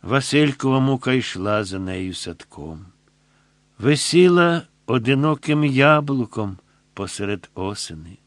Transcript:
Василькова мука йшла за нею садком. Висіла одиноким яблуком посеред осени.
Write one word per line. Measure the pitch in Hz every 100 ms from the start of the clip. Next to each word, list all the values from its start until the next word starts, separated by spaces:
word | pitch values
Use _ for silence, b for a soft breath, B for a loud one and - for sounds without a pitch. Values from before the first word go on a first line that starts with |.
Василькова | 85 131 131 143 151 135 135 135
мука | 135 135 127
йшла | 127 117 - 98 107
за | 98 95
нею | 95 92 92
садком. | 87 - 82 - - 76 80 92 _ _ _ _ _ _ _ _ _
Висіла | 104 147 - 165 180 175 170 170 - _ -
одиноким | 123 113 135 151 151 - 151
яблуком | 151 131 143 151 147 139 117 - 104 92 _ _ _
посеред | - 98 - 101 101 -
осени. | - 95 101 - 82 80 95